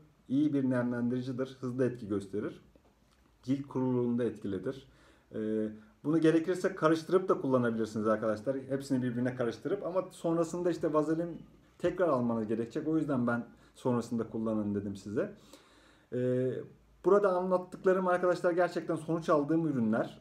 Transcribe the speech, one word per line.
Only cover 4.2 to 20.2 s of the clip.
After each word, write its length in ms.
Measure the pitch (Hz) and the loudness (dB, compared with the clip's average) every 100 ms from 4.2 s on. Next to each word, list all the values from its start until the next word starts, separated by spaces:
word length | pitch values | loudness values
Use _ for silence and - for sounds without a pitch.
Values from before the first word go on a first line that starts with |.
etkilidir. 640 | 117 107 104 95 127 139 - - - _ _ | -2 -4 -6 -4 -6 -8 -14 -20 -20 _ _
Ee, 340 | 110 107 110 107 107 - _ | -6 -2 -2 -2 -6 -18 _
bunu 140 | 143 160 | -2 4
gerekirse 560 | 160 165 175 180 185 | 4 4 2 0 -2
karıştırıp 540 | - 156 160 - 185 185 | 0 2 2 2 2 2
da 120 | 175 | 0
kullanabilirsiniz 680 | 135 127 120 113 107 113 107 | 2 2 2 0 -2 0 0
arkadaşlar. 500 | 107 113 107 135 135 131 | 2 0 -2 -4 -6 -4
Hepsini 340 | 135 - 131 | -6 -2 0
birbirine 340 | 123 117 127 127 | 0 0 -2 0
karıştırıp 500 | 117 110 143 202 160 | -2 -2 -4 -4 -2
ama 180 | 185 - | -2 -4
sonrasında 600 | - 170 165 165 175 175 | -4 -2 0 0 0 -2
işte 220 | 160 165 | 0 2
vazelin 500 | 156 151 160 170 151 - - _ - | 2 2 0 -2 -8 -14 -20 _ -4
tekrar 300 | 175 175 175 | -2 2 2
almanız 380 | 131 120 117 107 | 4 2 0 0
gerekecek. 400 | 113 117 156 143 | -2 -2 -4 -2
O 80 | 160 | 0
yüzden 300 | 147 131 120 | 0 0 0
ben 200 | 120 113 - - | 0 -4 -14 -20
sonrasında 560 | - 131 120 113 117 107 | -6 -2 0 -2 -4 -4
kullanın 440 | 113 110 107 104 | -4 -2 -2 0
dedim 220 | 101 98 95 | -2 -4 -8
size. 380 | 104 113 208 - - - - - - _ _ | -6 -4 -4 -6 -20 -20 -20 -20 -20 _ _
Ee, 380 | 123 127 127 127 110 - - _ _ | -4 0 0 0 -4 -10 -18 _ _
burada 240 | 180 202 202 | 4 6 6
anlattıklarım 800 | 180 185 180 180 - 190 185 185 | 2 2 0 -2 -2 2 4 4
arkadaşlar 460 | 180 180 175 180 | 2 2 2 2
gerçekten 440 | 175 175 175 160 160 | 2 2 0 -4 -4
sonuç 320 | - 160 170 | -2 -2 2
aldığım 380 | 156 143 160 160 | 2 4 2 2
ürünler. 540 | 131 113 117 - - | 2 2 2 -2 -8